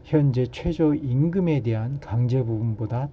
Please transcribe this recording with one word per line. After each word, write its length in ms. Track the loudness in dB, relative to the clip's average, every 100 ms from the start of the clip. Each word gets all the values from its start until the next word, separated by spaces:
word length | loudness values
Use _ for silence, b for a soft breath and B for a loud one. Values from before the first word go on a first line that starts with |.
현재 420 | 0 2 4 2 -2
최저임금에 1120 | -2 -4 2 2 2 0 2 2 2 0 0
대한 400 | 0 -2 -2 -6
강제 420 | -4 0 0 0
부분보다 680 | 0 -2 -2 -4 -4 -4 -6